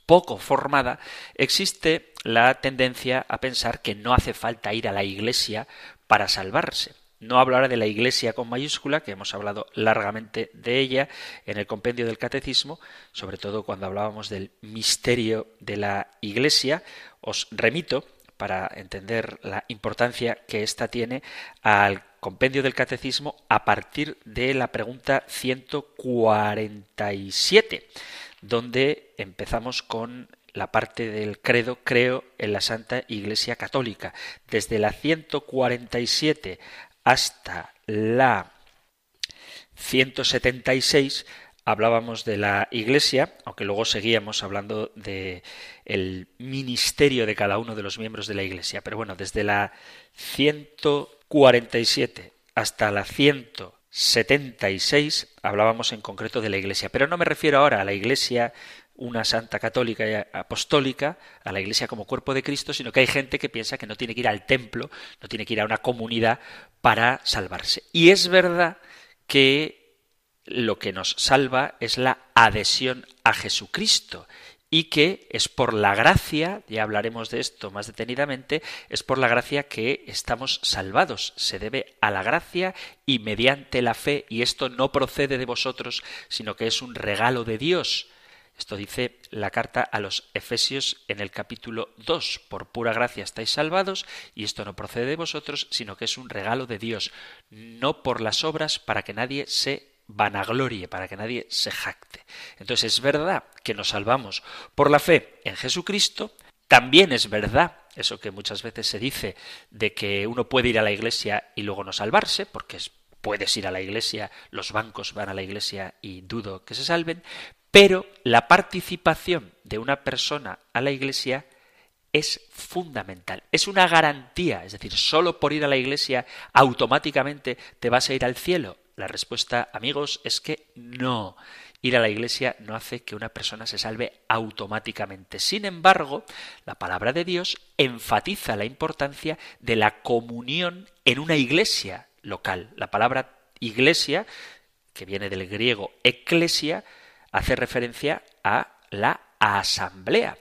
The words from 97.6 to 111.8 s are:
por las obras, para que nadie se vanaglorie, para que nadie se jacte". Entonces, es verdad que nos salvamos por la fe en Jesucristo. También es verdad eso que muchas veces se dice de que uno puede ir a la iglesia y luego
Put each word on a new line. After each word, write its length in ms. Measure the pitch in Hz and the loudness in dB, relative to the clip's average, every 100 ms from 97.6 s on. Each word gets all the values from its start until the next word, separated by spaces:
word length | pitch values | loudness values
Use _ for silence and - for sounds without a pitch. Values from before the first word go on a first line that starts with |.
| 113 117 135 156 | -18 -4 -2 -2
por 160 | 131 113 | -2 -2
las 240 | 110 - | 0 -2
obras, 340 | 156 156 156 - | -2 -2 -4 -4
para 240 | - 101 | -2 -2
que 100 | - | -2
nadie 360 | 104 127 139 - | -6 -6 -6 -4
se 480 | - 135 139 _ _ - | -4 -2 -4 _ _ -8
vanaglorie, 800 | 104 104 98 98 123 131 107 90 | 0 0 0 -2 0 -2 -4 -10
para 220 | 92 92 | -10 -10
que 80 | 95 | -10
nadie 300 | 110 120 - | -8 -8 -6
se 200 | - - | -4 -4
jacte". 540 | - 101 - - - - - - - | -4 -8 -10 -16 -20 -20 -20 -18 -14
Entonces, 360 | 101 120 113 | -4 -2 0
es 60 | - | 2
verdad 420 | 139 147 170 160 - - | 2 2 0 -2 -4 -10
que 100 | - | -6
nos 140 | 104 101 | -4 -2
salvamos 560 | 104 107 135 104 - - - - - | -2 2 0 0 -10 -10 -18 -4 4
por 120 | 143 | 6
la 120 | 143 | 6
fe 400 | - 151 - - | 6 4 2 -12
en 120 | - 101 | -10 -6
Jesucristo. 760 | 127 180 170 196 - - 214 _ - _ - | -4 -4 -2 0 0 -2 -10 _ -20 _ 8
También 420 | 127 127 156 185 | 8 10 8 8
es 180 | 120 107 | 4 0
verdad 520 | 107 104 131 170 - _ - | -2 2 2 2 0 _ -6
eso 240 | - 104 | -6 -6
que 100 | 104 | -12
muchas 320 | 98 - 101 | -10 -10 -8
veces 240 | 113 113 107 | -10 -8 -6
se 140 | 104 | -4
dice 360 | 127 - 104 - - - - | -6 -4 -8 -8 -18 -20 -16
de 240 | 107 107 | -4 -4
que 340 | - 101 101 107 | -2 -4 -2 -2
uno 200 | 123 117 | -4 0
puede 200 | 131 123 | 2 2
ir 100 | 110 | 2
a 40 | |
la 100 | 107 | 2
iglesia 580 | 101 113 - - 104 - - | 0 -2 -4 -2 -4 -6 -10
y 60 | |
luego 200 | 101 98 | -8 -8